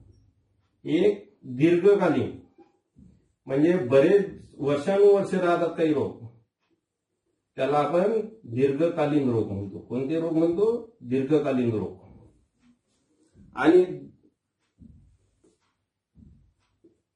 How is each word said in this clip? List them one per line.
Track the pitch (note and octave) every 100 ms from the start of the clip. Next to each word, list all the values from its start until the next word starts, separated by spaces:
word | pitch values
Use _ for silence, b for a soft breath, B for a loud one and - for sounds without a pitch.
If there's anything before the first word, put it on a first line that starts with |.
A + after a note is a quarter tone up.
| - _ _ _ _ _ _ _
एक | C#3 D#3+ G3+ - - _
दीर्घकालीन, | C#3 B2+ E3 F3 F#3+ G3 F3+ C3 - - - _ - _ _ _ - _ _ _ -
म्हणजे | C#3 E3 F3+
बरेच | B2 C3+ E3 G3+ - - - -
वर्षानुवर्षे | C#3 C#3+ F#3+ G3 G3+ G3 - F#3
राहतात | F3 E3+ E3 -
काही | D#3+
रोग, | C#3 G2+ - - - _ _ _ _ _ _ _ _ _ _ _ -
त्याला | C3+ D3
आपण | D3 E3+ G3+ A3 - -
दीर्घकालीन | B2 A#2+ C#3 C#3 E3 E3 C#3+ D3 C3
रोग | A2+ G2+
म्हणतो. | F#2+ G2 G2+
कोणते | - B2 C3+ D#3+
रोग | E3
म्हणतो? | D#3+ E3+ F3 A3 A#3+ - -
दीर्घकालीन | B2 C3 C3+ D3+ C#3 B2+ A#2
रोग. | G#2+ F#2 - - - - _ _ _ _ _ _ _ _ _ _ _ - B2
आणि | C#3 F3+ F3+ D3 C#3 _ _ _ _ _ _ _ - - _ _ _ _ _ _ _ _ _ _ _ _ - _ _ _ _ _ _ _ _